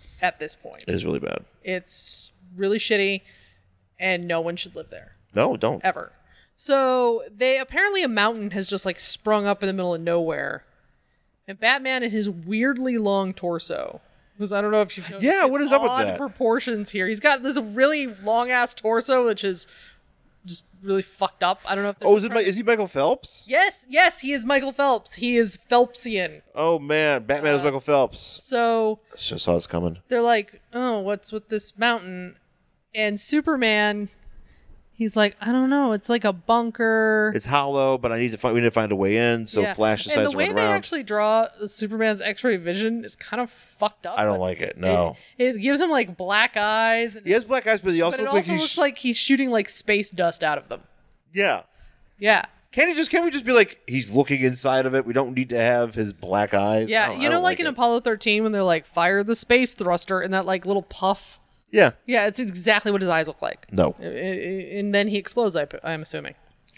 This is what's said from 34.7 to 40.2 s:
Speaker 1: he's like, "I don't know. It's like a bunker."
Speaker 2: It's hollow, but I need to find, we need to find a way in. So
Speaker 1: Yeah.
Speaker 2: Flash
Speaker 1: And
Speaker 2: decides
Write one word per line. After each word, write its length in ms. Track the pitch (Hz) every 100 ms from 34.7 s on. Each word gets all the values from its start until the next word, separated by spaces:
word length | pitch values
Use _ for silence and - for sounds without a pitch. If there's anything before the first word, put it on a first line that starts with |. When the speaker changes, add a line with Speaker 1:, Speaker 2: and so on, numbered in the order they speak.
| - _
Speaker 1:
he's 220 | - 220 220
like, 200 | 202 -
"I 120 | 220
don't 180 | 254 262
know. 220 | 285 269
It's 160 | 208 -
like 140 | 233 208
a 80 |
bunker." 1000 | 180 - 233 233 - 226 220 220 214 214 147
Speaker 2:
It's 100 | 127
hollow, 520 | 143 139 139 135 131
but 120 | 120
I 60 | 117
need 140 | 120
to 60 | 110
find, 160 | 123 120
we 60 |
need 40 | 117
to 60 |
find 200 | 113 107
a 40 | 98
way 200 | 98 110
in. 280 | 120 117 110
So 140 | 107
Speaker 1:
Yeah. 120 | 208 185
Speaker 2:
Flash 300 | 110 107 208
Speaker 1:
And 60 |
Speaker 2:
decides 140 | -